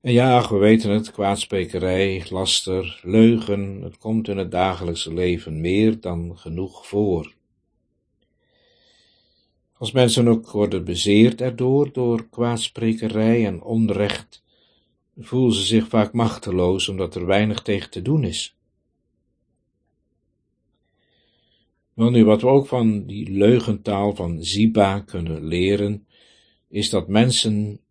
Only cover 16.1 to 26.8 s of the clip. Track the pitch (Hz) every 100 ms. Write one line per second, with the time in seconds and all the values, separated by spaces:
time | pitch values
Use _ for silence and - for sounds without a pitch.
16.1 | 120 113 - - 92 90 95 - 95 90
17.1 | 92 87 98 107 107 - 101 - 104 95
18.1 | 156 107 87 - _ _ _ _ _ _
19.1 | _ _ _ _ _ _ _ _ _ _
20.1 | _ _ _ _ _ _ _ _ _ _
21.1 | _ _ _ _ _ _ _ _ - 117
22.1 | 123 107 107 123 139 139 127 113 104 101
23.1 | 104 98 98 104 123 113 104 - 101 104
24.1 | 101 87 85 82 98 113 110 98 101 -
25.1 | 95 82 80 78 85 92 101 101 104 _
26.1 | _ _ _ _ _ _ 104